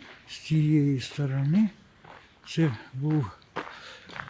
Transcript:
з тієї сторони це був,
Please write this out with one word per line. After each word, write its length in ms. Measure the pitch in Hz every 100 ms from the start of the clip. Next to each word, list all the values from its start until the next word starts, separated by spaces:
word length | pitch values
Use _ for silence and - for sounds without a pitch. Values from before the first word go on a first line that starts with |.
| - - -
з 100 | -
тієї 600 | - 156 151 151 143 135
сторони 720 | - - 143 135 139 175 214 - - _ - - - _ -
це 240 | - 160 110 -
був, 380 | 127 147 156 113 - - - - - - - - - -